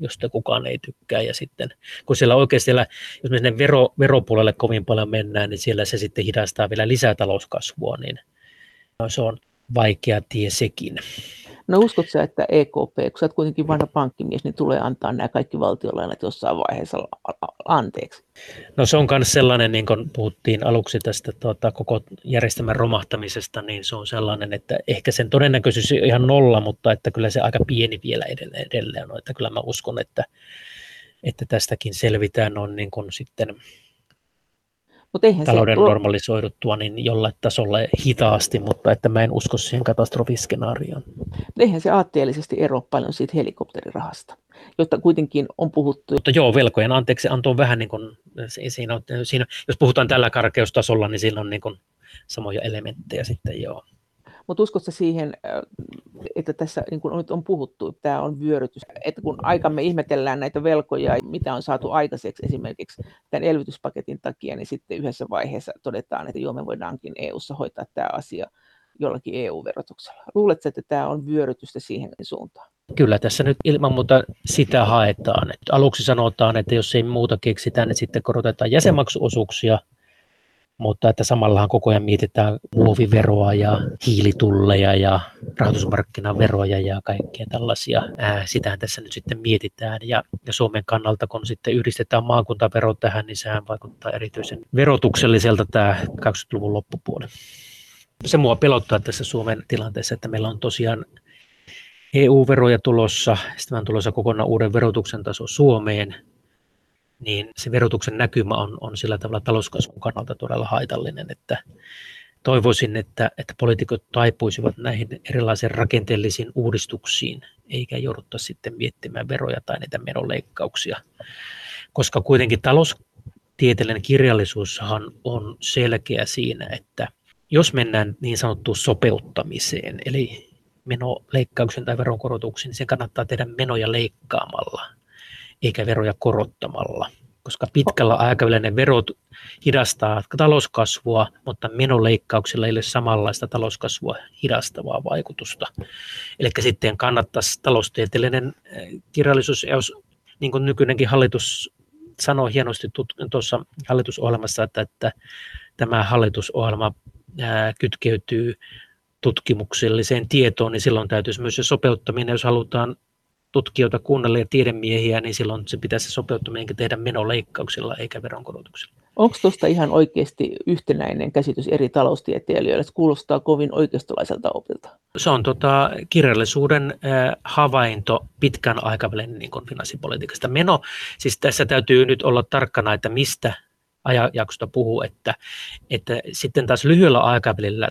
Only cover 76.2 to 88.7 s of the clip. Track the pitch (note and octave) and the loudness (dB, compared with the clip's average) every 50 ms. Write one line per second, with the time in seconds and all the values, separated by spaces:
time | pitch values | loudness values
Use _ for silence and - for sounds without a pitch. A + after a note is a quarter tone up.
76.2 | A#2 A#2 - - A#2 A2+ A2+ A2+ G2 - A#2+ A#2 G#2 - - A#2+ A2+ A#2+ B2 A#2+ | 2 0 2 2 2 2 2 2 0 0 0 0 0 0 0 0 0 0 0 0
77.2 | A#2 - - G2+ - A#2 G#2 - - A#2+ - A#2+ A2+ - - - - - - A#2 | 0 0 0 0 0 -2 -2 -2 -4 -2 0 0 0 0 -2 -4 -4 -4 -4 -2
78.2 | - - A2+ A#2 - A#2 A2 - A2+ A2 B2+ D#3+ - G3 E3 C#3+ C3+ - - - | -2 -2 0 0 0 0 -2 -2 0 2 4 4 6 6 4 4 2 0 -2 -2
79.2 | - - - A#2+ G#2+ - - - - A2 A2 G#2 - _ _ _ _ _ _ _ | -2 0 0 0 -2 -2 -4 -2 2 2 2 2 0 _ _ _ _ _ _ _
80.2 | _ _ _ _ _ _ _ _ _ _ _ - A2+ G#2+ G#2 - - A2+ A2+ - | _ _ _ _ _ _ _ _ _ _ _ -4 -2 -2 0 2 4 4 4 4
81.2 | G#2+ - B2 A#2 G#2+ G#2+ G#2 G2+ G#2 G2+ - A2 - A2+ G#2+ G#2 G#2 G#2 G#2 G2 | 2 2 2 4 4 4 6 4 4 4 2 2 4 4 2 4 4 4 2 2
82.2 | G#2+ G#2 - A2+ G#2 G#2 G#2 A#2 - - - A2+ A2+ A2 G#2 A#2+ A#2 G2+ A2 G#2+ | 0 0 0 2 2 2 0 -4 -6 -2 2 4 4 6 6 4 4 4 6 6
83.2 | G#2 G#2 G#2 G2+ G2+ G2+ G#2 G2+ G#2 G#2 G#2+ G2 - - - - - B2+ A2 G2+ | 6 4 4 4 4 4 4 2 2 2 2 0 0 -4 -6 -4 0 2 4 4
84.2 | G2+ G2+ G2 - A2+ G#2 G2 G2 G2 G2+ G2 G2 G2 G2 G2 G2 G2 G2 F#2+ F#2+ | 4 4 4 4 4 4 4 4 6 6 6 6 4 4 4 4 4 4 2 2
85.2 | - - - - - - - - A#2+ G#2+ A2 G2+ G2 F#2 G2+ G2 G2 - - - | 0 -6 -14 -16 -16 -8 -2 0 2 2 2 0 0 0 0 -2 -2 -4 -6 -6
86.2 | G2 G#2 G2+ G#2 A2 G2+ G2 G2 G2 G2 G2+ F#2+ F#2+ G2 F#2+ G2 - - G2+ G2+ | -4 -2 2 2 2 4 4 2 2 2 0 0 0 -2 -2 -4 -4 -4 -4 -4
87.2 | - - - - A2 - - A#2+ A#2 A#2 A2 - - - A#2 A2 A2 - - - | -4 -6 -10 -12 -10 -6 -6 -4 -2 -2 -4 -4 -2 -2 0 0 -2 -2 -4 -4
88.2 | G#2 G#2 G#2 G2+ G2 - - A#2 G#2+ G#2 | -2 -2 0 -2 -2 -4 -4 -4 -2 -4